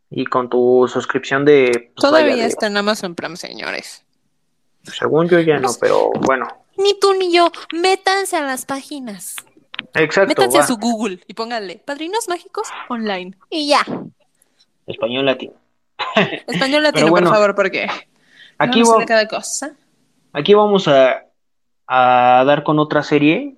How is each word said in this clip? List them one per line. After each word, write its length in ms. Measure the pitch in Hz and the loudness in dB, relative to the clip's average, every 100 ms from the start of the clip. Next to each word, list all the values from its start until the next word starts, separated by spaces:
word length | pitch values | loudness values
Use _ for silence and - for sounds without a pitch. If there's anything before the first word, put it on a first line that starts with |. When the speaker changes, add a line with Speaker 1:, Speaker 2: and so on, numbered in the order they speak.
| - | -12
Speaker 1:
y 160 | - 131 | -8 -4
con 240 | 131 123 | -4 -2
tu 380 | 123 123 127 123 | 0 2 4 2
suscripción 540 | 127 123 131 - 139 143 | -2 -4 -6 -2 0 4
de... 460 | 147 123 120 - | 4 4 0 -6
Pues, 80 | - | -2
Speaker 2:
Todavía 300 | 277 311 294 | 2 4 2
Speaker 1:
vaya, 120 | 254 | 0
de 60 | 226 | -2
Speaker 2:
está 160 | - 214 | -4 -4
en 100 | 202 | -2
Amazon 360 | 202 214 185 | -2 -4 -6
Prime, 220 | 170 147 170 | -10 -12 -12
señores. 680 | - - 76 - - - _ _ _ _ _ _ _ _ | -16 -12 -10 -10 -12 -20 _ _ _ _ _ _ _ _
Speaker 1:
Según 440 | - - 123 147 170 | -16 -6 -2 0 2
yo 120 | 175 | 2
ya 160 | 165 143 | 2 0
no, 100 | 127 | 0
Speaker 2:
Pues, 100 | 117 | -2
Speaker 1:
pero 300 | 107 101 107 113 - | 0 2 0 0 0
bueno. 220 | 131 117 - _ - | -2 -4 -12 _ -2
Speaker 2:
ni 200 | 392 392 | -2 2
tú 160 | 392 | 0
ni 180 | 381 370 | 0 0
yo, 200 | 339 339 - - | 2 2 -2 -10
métanse 640 | 330 359 381 381 392 381 339 | -4 -2 0 -2 -2 -2 -4
a 40 | |
las 240 | 277 262 - | -4 -8 -8
páginas. 720 | 277 - 294 247 190 - - - _ _ - - | -10 -10 -14 -14 -14 -14 -18 -20 _ _ -18 -8
Speaker 1:
Exacto, 360 | - 156 190 196 | -2 0 2 2
Speaker 2:
Métanse 280 | 311 262 - | 2 2 2
Speaker 1:
va. 60 | |
Speaker 2:
a 40 | 277 | 2
su 100 | 233 | 0
Google 420 | 233 220 214 185 - | -2 -2 -4 -8 -16
y 60 | |
pónganle 420 | 202 226 233 196 170 - | -12 -8 -8 -10 -12 -12
Padrinos 420 | 285 320 427 440 | -10 -6 -6 -4
Mágicos 400 | 349 - - 440 - - | -8 -8 -10 -10 -10 -10
Online. 480 | 240 220 190 180 - - | -6 -4 -6 -8 -16 -10
Y 180 | 330 294 | -6 0
ya. 120 | 262 - - - _ _ _ _ _ _ _ - | 0 0 -8 -12 _ _ _ _ _ _ _ -16
Speaker 1:
Español 380 | - 113 127 139 | -8 -6 -2 -2
latino. 280 | 127 - - _ _ _ - | -2 -6 -20 _ _ _ -12
<laughs> 180 | - - 175 - - | -2 0 0 -4 -8
Speaker 2:
Español 360 | 180 269 294 | -2 0 2
latino, 220 | 302 156 156 | 2 2 4
Speaker 1:
Pero 60 | |
bueno, 160 | 175 175 | 4 4
Speaker 2:
por 60 | 214 | 4
favor, 180 | 208 202 | 2 0
porque 320 | 190 156 - - - _ _ _ - - | -2 -2 -6 -8 -12 _ _ _ -10 -2
Speaker 1:
aquí 220 | 196 247 | 2 4
Speaker 2:
no 60 | 233 | 6
Speaker 1:
va-, 60 | 226 | 4
Speaker 2:
sale 100 | 226 | 4
cada 220 | 220 214 | 0 0
cosa. 480 | - - - 285 - _ _ _ _ _ | -6 -8 -10 -12 -16 _ _ _ _ _
Speaker 1:
aquí 200 | - 151 | -4 4
vamos 340 | 208 208 196 165 | 4 4 2 4
a, 340 | 139 127 - _ _ _ _ _ _ - | 4 4 2 _ _ _ _ _ _ -2
a 560 | 127 127 123 123 127 135 | 2 4 4 6 6 4
dar 180 | 147 | 2
con 140 | 151 151 | 2 0
otra 260 | 151 151 | 0 -2
serie 520 | 143 147 147 185 285 | 0 2 2 0 -4